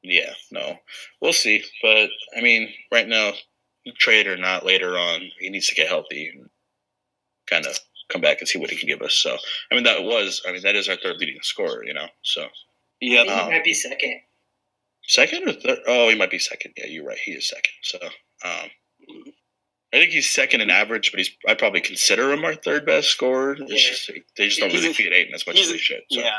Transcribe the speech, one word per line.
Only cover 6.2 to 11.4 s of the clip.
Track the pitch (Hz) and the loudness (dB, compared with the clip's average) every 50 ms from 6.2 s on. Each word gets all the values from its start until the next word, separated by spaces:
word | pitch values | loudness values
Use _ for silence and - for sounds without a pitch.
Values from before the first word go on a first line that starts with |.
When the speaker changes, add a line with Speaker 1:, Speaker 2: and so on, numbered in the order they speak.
| 78 76 - | -10 -10 -12
Speaker 1:
and | 69 64 - _ _ _ _ _ _ _ _ _ _ _ _ _ _ _ _ _ _ _ - | -16 -20 -20 _ _ _ _ _ _ _ _ _ _ _ _ _ _ _ _ _ _ _ -2
kinda | 87 82 78 69 69 - - _ _ - - _ | -2 -2 -2 -2 -8 -8 -10 _ _ -20 -12 _
come | - 85 | -4 2
back | 80 76 71 - | 2 2 2 2
and | - - | -2 -4
see | - 90 | -4 -2
what | - - | -4 -6
he | - | -6
can | - - 73 | -6 -4 -6
give | 73 69 | -6 -6
us. | - - - | -2 0 0
So, | - - - - - - - - - - _ | 2 2 0 -2 -6 -8 -10 -10 -12 -6 _
I | - | -2
mean, | 123 120 | 2 4
that | 120 107 82 | 4 2 2
was, | 87 104 117 113 101 95 87 - - | 0 0 0 0 0 0 -4 -6 -6
I | 92 | -8
mean, | 90 92 | -8 -2
that | 92 98 104 | -2 0 0
is | 104 95 98 | 0 0 -2
our | 92 | -4
third | 87 - 95 87 85 | -2 -2 -6 -4 -2
leading | 87 80 - - | -4 -6 -6 -8